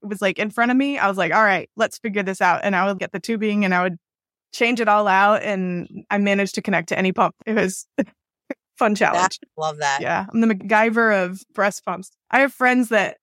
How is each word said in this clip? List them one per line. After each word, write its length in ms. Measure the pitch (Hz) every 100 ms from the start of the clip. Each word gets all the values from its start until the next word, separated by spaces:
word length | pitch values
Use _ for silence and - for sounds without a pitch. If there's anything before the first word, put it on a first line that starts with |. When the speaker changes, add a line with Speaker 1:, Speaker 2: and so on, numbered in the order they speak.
Speaker 1:
was, 200 | 208 202
like, 180 | 196 -
in 100 | 208
front 220 | 226 240
of 60 | 254
me, 200 | 277 285
I 100 | 196
was 100 | 190
like, 160 | 165
"All 100 | 185
right, 260 | 214 180 - -
let's 220 | 226 -
figure 260 | 226 202
this 180 | 190 185
out." 200 | 185 165
And 120 | 202 185
I 100 | 196
would 120 | 190
get 120 | 196
the 80 | 190
tubing 440 | - 226 214 208 190
and 80 |
I 100 | 180
would 140 | 180 170 _ _ _ _ _
change 280 | - 233 240
it 60 | 214
all 200 | 208 208
out. 360 | 190 202 214
And 600 | 220 196 180 175 - 190 -
I 60 | 202
managed 380 | 202 196 196 -
to 60 |
connect 280 | - 175 170
to 80 | -
any 140 | 190
pump. 240 | 180 180 - -
It 80 |
was 320 | 214 190 - - -
<laughs> 100 | 202 _ _ _ - - _ -
fun 180 | 226 208
challenge. 440 | 196 175 185 -
Speaker 2:
That, 80 | - -
love 200 | 156 151
that. 240 | 143 139
Speaker 1:
Yeah. 240 | 131 180 190
I'm 100 | 226
the 60 | 226
MacGyver 760 | 190 202 214 226 226 226 202 180
of 160 | 190 -
breast 320 | - 202 - -
pumps. 260 | 175 - _ -
I 80 | 247
have 100 | 269
friends 360 | - 254 254 233
that 280 | 214 190 -